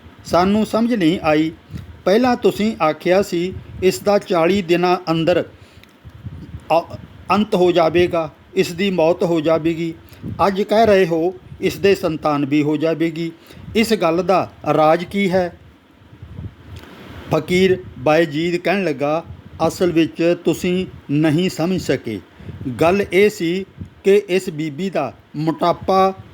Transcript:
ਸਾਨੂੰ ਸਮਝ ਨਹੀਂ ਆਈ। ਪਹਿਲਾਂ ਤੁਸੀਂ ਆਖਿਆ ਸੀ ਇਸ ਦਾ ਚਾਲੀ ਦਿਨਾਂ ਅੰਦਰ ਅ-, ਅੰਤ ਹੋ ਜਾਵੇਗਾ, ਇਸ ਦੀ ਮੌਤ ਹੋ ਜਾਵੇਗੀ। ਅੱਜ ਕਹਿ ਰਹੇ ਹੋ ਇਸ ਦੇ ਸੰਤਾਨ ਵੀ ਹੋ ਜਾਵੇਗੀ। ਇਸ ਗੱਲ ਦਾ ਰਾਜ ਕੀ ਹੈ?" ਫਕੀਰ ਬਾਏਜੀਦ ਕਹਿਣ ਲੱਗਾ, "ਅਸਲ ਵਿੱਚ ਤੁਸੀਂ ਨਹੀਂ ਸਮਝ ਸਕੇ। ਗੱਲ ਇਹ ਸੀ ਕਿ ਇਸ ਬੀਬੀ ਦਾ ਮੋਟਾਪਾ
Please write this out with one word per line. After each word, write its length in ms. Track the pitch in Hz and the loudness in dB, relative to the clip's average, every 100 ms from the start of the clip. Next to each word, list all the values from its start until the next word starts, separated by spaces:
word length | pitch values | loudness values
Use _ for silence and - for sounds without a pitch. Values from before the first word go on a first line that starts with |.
| - - - | -20 -20 -2
ਸਾਨੂੰ 400 | 170 185 214 214 | 2 4 2 0
ਸਮਝ 280 | 214 233 | 0 0
ਨਹੀਂ 260 | 233 160 190 | 2 2 2
ਆਈ। 280 | 160 156 160 - - - - - - | 0 0 0 -6 -14 -16 -16 -6 0
ਪਹਿਲਾਂ 300 | 214 254 240 | 2 2 2
ਤੁਸੀਂ 480 | 196 190 214 220 | 0 0 -2 0
ਆਖਿਆ 380 | 156 151 170 185 | -2 0 2 2
ਸੀ 320 | 196 170 185 190 - - | 2 -2 -4 -8 -14 -2
ਇਸ 160 | 185 185 | 0 0
ਦਾ 180 | 202 202 | 0 0
ਚਾਲੀ 440 | - 175 170 202 | 2 2 2 2
ਦਿਨਾਂ 500 | 165 170 180 180 160 | 0 2 2 0 0
ਅੰਦਰ 320 | 165 160 170 120 - - - - _ - - - - - - - 160 | 0 2 0 -2 -10 -20 -20 -20 _ -20 -18 -16 -16 -16 -14 -2 -2
ਅ-, 180 | 170 - - - - | -2 -10 -18 -14 -2
ਅੰਤ 240 | 196 214 190 | 0 2 2
ਹੋ 160 | 180 | 4
ਜਾਵੇਗਾ, 580 | 175 160 170 180 170 151 - - | 4 2 2 0 0 -4 -10 -6
ਇਸ 180 | 196 165 | -2 -2
ਦੀ 180 | 170 202 | -2 -2
ਮੌਤ 340 | 180 160 175 | 2 2 2
ਹੋ 180 | 180 170 | 0 0
ਜਾਵੇਗੀ। 520 | 156 160 160 165 165 160 - - 113 104 185 | 2 0 0 -4 -6 -8 -18 -16 -12 -2 -2
ਅੱਜ 140 | 196 | -2
ਕਹਿ 240 | 208 208 226 | 0 2 4
ਰਹੇ 200 | 190 175 | 4 4
ਹੋ 280 | 165 170 - - - | 0 -2 -4 -14 -6
ਇਸ 160 | 185 - | -6 0
ਦੇ 180 | 190 196 | 0 2
ਸੰਤਾਨ 500 | 175 156 156 143 139 | -2 -2 -2 -2 0
ਵੀ 160 | 151 | 0
ਹੋ 160 | 147 151 | 0 0
ਜਾਵੇਗੀ। 540 | 160 156 165 156 165 165 - - - 214 | -2 0 -2 -4 -8 -10 -20 -20 -4 -2
ਇਸ 180 | 240 | 0
ਗੱਲ 300 | 220 165 165 | 0 0 0
ਦਾ 280 | 180 180 117 - 151 | 2 0 0 -4 0
ਰਾਜ 300 | 147 156 175 | 4 4 2
ਕੀ 280 | 175 202 196 | 0 -2 0
ਹੈ?" 260 | 185 175 - - - _ _ - - - - - - - - - - - - - | 0 -2 -6 -20 -20 _ _ -20 -20 -18 -14 -16 -16 -20 -20 -20 -20 -20 -18 -4
ਫਕੀਰ 460 | 160 151 180 185 185 - 131 | -2 0 2 2 2 -4 -4
ਬਾਏਜੀਦ 560 | 131 156 165 143 175 175 | 2 2 2 -2 -2 -2
ਕਹਿਣ 280 | 175 196 | -2 -2
ਲੱਗਾ, 400 | 175 131 143 160 - - - - 160 | -2 -4 -2 -4 -6 -16 -18 -4 -4
"ਅਸਲ 240 | - 180 | 0 0
ਵਿੱਚ 440 | 165 156 - 165 170 175 | 2 0 0 0 0 0
ਤੁਸੀਂ 400 | 160 185 180 180 - - | -2 -2 -2 -4 -10 -4
ਨਹੀਂ 380 | 147 160 151 185 | 0 2 2 0
ਸਮਝ 320 | - 165 180 | -2 -2 -2
ਸਕੇ। 380 | - 135 - 101 - - - - 135 113 | -2 -4 -4 -10 -12 -18 -18 -12 -10 0
ਗੱਲ 240 | 165 196 196 | 2 2 0
ਇਹ 160 | 180 208 | 2 2
ਸੀ 360 | - 165 190 190 - - - | 2 -2 -4 -6 -14 -18 -2
ਕਿ 180 | 196 202 202 | 2 2 2
ਇਸ 200 | 185 190 | -2 -2
ਬੀਬੀ 400 | 151 160 139 190 | -6 -6 -6 -4
ਦਾ 240 | 175 127 - _ 147 | -4 -4 -8 _ -4
ਮੋਟਾਪਾ 800 | 160 151 175 160 - 190 190 190 - | -2 0 -2 0 2 2 2 0 -12